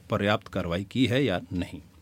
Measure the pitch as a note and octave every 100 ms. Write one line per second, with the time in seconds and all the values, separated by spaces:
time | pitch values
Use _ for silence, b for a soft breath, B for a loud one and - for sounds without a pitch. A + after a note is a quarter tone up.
0 | - G#2+ G2+ A2 - G2 E2+ F2 G#2 A#2+
1 | A#2 B2 C3 F2 E2 F2+ E2+ - - -